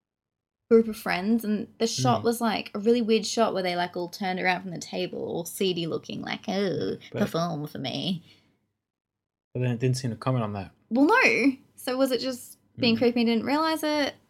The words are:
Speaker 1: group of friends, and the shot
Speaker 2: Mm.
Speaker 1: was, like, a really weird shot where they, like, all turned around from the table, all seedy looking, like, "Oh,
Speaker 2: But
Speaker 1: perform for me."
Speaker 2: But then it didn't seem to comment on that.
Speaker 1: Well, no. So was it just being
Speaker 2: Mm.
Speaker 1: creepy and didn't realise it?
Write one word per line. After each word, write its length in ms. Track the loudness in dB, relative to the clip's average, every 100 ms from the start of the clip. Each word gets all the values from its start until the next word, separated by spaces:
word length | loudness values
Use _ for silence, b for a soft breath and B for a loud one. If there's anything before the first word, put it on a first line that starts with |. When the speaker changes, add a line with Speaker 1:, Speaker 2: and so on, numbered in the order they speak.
| _ _ _ _ _ _ 4
Speaker 1:
group 160 | 6 6
of 80 | -2
friends, 460 | -2 -2 2 0
and 240 | 0 -4 -4 -4
the 80 | -2
shot 340 | 2 2 4
Speaker 2:
Mm. 40 |
Speaker 1:
was, 160 | 2 0
like, 300 | 0 -2 -4
a 40 | -2
really 240 | 2 2
weird 240 | 4 2 2
shot 280 | 0 0
where 80 | 0
they, 120 | -2
like, 220 | -2 -2 -4
all 120 | -8
turned 300 | -4 -4 -2
around 220 | 0 0
from 80 | -4
the 80 | -10
table, 400 | -8 -6 -6 -6
all 260 | -6 -6 -6
seedy 400 | -2 -2 0 -2
looking, 340 | -6 -6 -10
like, 280 | -6 -8 -4
"Oh, 480 | -2 -2 -2 -4 -6 B
Speaker 2:
But 60 | -4
Speaker 1:
perform 480 | -2 -2 -2 -4 -8
for 120 | -8
me." 440 | -6 -4 -4 -4 b b b b _ _ _ _ _ _ _ _ _
Speaker 2:
But 100 | -4
then 100 | -2
it 80 | 0
didn't 160 | 0 0
seem 140 | -4
to 40 | -2
comment 280 | 0 0
on 80 | 0
that. 180 | -4 -10 _ -4
Speaker 1:
Well, 160 | 2 4
no. 500 | 6 4 4 2 0 _
So 220 | _ -6 0
was 160 | 2
it 80 | 0
just 360 | -4 -8 -12 -20 _ 0
being 180 | 2
Speaker 2:
Mm. 40 | 4
Speaker 1:
creepy 220 | 2 4
and 40 | 2
didn't 160 | 2 0
realise 360 | 0 0 0
it? 320 | -2 0 -2 -6